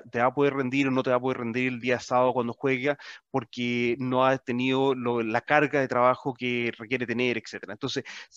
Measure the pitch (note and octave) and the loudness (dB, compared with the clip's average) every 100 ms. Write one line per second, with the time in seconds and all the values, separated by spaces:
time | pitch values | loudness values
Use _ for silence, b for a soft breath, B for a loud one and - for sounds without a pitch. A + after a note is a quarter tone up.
0 | - A#2 B2+ C3+ C#3+ C3+ B2+ C#3 C3+ C3 | 0 0 2 4 2 2 0 2 2 2
1 | B2+ B2 B2+ B2+ A#2 A#2+ B2+ A#2+ B2 A#2+ | 2 0 0 -2 -2 -2 -2 -2 -2 -2
2 | - B2+ B2+ B2 A#2 - C3+ B2+ C#3 C#3 | 2 2 4 2 -2 -2 0 0 0 -2
3 | B B _ C3 B2 B2 A#2+ A#2+ A#2+ A#2+ | B B _ -6 -4 -4 0 2 0 0
4 | B2+ B2+ C3 C3+ - B2 C3 C3 C3+ B2+ | 0 2 4 2 0 -2 2 2 2 2
5 | A#2+ A#2+ A2+ A#2 - D3 C#3+ C#3 B2+ B2 | 0 0 0 -2 -2 -4 -2 0 0 2
6 | B2 B2+ C#3+ A#2+ B2 A#2+ A#2 - A2 B2+ | 2 2 -4 -6 -4 -2 -4 -6 -6 -4
7 | A#2 A#2 B2+ A2+ - G2+ - G#2+ B2+ C3 | -2 0 0 -2 -6 -12 -12 -8 -6 -6
8 | B B B | B B B